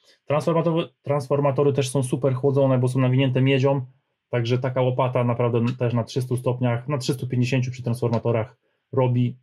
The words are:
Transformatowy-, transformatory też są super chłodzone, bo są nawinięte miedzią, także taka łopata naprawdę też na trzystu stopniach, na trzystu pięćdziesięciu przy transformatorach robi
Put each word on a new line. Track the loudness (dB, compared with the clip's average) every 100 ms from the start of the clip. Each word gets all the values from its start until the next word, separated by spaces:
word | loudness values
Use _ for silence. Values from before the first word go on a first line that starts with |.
| _ _ -4
Transformatowy-, | -2 0 0 0 -2 -4 _
transformatory | -4 -2 0 0 2 2 2
też | 2 0
są | 0
super | -2 0 0
chłodzone, | 0 0 2 4 2
bo | 2
są | 2
nawinięte | 2 2 2 2
miedzią, | 2 4 2 0 -4 _ _ _ _
także | -4 0 -2
taka | 0 0
łopata | 0 0 0 0
naprawdę | 0 0 0 0 0 -2
też | -2
na | -2
trzystu | -2 -4 -4 -2
stopniach, | -2 -2 -2 -2 -4
na | -4
trzystu | -2 -4 -2
pięćdziesięciu | -2 0 0 -2
przy | -4
transformatorach | -6 -2 0 0 0 -2 -4 -10 _ _ _
robi | -2 0 2 -2 -4